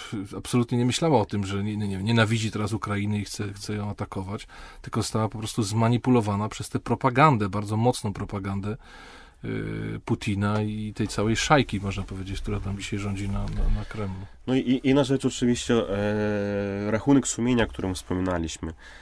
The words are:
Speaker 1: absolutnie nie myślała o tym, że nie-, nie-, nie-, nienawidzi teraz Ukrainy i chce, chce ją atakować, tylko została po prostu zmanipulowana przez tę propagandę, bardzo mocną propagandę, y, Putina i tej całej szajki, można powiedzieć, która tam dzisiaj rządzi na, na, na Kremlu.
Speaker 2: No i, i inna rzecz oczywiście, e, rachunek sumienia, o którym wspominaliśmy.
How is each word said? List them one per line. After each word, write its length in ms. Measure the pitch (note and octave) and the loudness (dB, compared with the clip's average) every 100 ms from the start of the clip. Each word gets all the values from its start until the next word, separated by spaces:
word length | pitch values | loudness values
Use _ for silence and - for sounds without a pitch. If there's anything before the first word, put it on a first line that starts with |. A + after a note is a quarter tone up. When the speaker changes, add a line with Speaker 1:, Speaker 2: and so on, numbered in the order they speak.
| - A2 G2 F#2 | -10 -8 -8 -10
Speaker 1:
absolutnie 400 | - B2 A#2 A#2+ | 0 0 2 2
nie 80 | B2 | 2
myślała 340 | - E3 B2 | 2 4 4
o 40 | G2+ | 4
tym, 200 | G#2 G2 | -2 -2
że 180 | G2+ | -2
nie-, 120 | G#2+ G#2 | -2 -2
nie-, 120 | G#2 | -4
nie-, 140 | F#2+ | -2
nienawidzi 480 | G#2 A#2 G#2+ A2+ A2 | 2 4 4 4 0
teraz 220 | G#2 G2+ | -2 -2
Ukrainy 460 | G#2+ - G2+ G#2 G#2 | -2 -2 -2 0 -2
i 60 | |
chce, 280 | G2 - G2+ | -4 -6 -8
chce 220 | G2 - | -8 -6
ją 160 | G#2 G#2 | -6 -4
atakować, 560 | G2+ G2+ G2 G2 G#2+ - - - - | -6 -8 -6 -6 -8 -10 -18 -18 -16
tylko 200 | - A#2 | -6 -2
została 260 | G2+ A2 A2 | 0 0 -2
po 100 | A2 | -2
prostu 240 | A2 - | -6 -2
zmanipulowana 840 | G2+ A2 A2+ A#2+ B2+ B2 G#2 G2+ G#2+ | 0 2 4 4 4 4 4 0 -2
przez 200 | - - | -6 -6
tę 100 | A2+ | -6
propagandę, 680 | - A#2 C3+ B2 D#3 A2+ G2+ | -2 0 2 6 6 6 2
bardzo 280 | G#2 G#2 A2 | -2 -2 2
mocną 360 | A#2+ - G#2+ | 2 2 -4
propagandę, 640 | F#2+ G2+ G2+ G2 G2 G2+ A2 - - - - - - | -4 -6 -6 -4 -4 -4 -6 -10 -20 -20 -20 -20 -12
y, 560 | A2+ G#2+ G#2+ G#2+ A2 A2 | -8 -6 -6 -6 -6 -8
Putina 580 | - A2+ - G2 G#2 G#2+ | -4 -2 0 0 2 2
i 300 | G#2+ G#2+ G#2+ G#2 | 0 -4 -6 -4
tej 120 | G#2+ | -2
całej 280 | - G#2 A2 | 0 2 2
szajki, 440 | - D3 A#2 G2+ | 4 4 4 -2
można 220 | G2 F#2+ | -4 -4
powiedzieć, 380 | F#2 F#2+ F#2+ F#2+ | -6 -8 -6 -6
która 200 | - G2 | -4 -4
tam 160 | G2 G2 | -4 -6
dzisiaj 200 | - G#2 | -6 -4
rządzi 300 | G2+ G2 G2 | -4 -4 -2
na, 100 | G2 | -2
na, 300 | G2+ G#2 G#2 G#2 | -2 0 2 2
na 60 | G#2 | 0
Kremlu. 380 | G#2+ G2 F#2 G2 - - | -6 -6 -6 -12 -10 0
Speaker 2:
No 80 | |
i, 40 | C3 | 0
i 300 | A#2+ B2+ C3 | 2 2 4
inna 160 | C#3 | 4
rzecz 200 | C3 C3+ | 4 2
oczywiście, 500 | B2+ - B2 A#2+ - | 0 2 2 2 4
e, 1160 | A#2 F#2+ G2+ G#2 G#2+ G#2+ G#2 G2+ G2+ G2+ G2 G#2 | 2 2 0 0 0 0 0 0 -2 -2 -2 -2
rachunek 380 | A2 C#3 C#3 - | 0 4 4 4
sumienia, 360 | - A#2+ A#2+ | -2 2 4
o 20 | A2 | 2
którym 280 | - F#2+ | 0 -4
wspominaliśmy. 800 | F#2 - F#2 F#2 F2 E2 - E2+ - - - | -4 -4 -2 0 0 -2 -6 -10 -10 -18 -20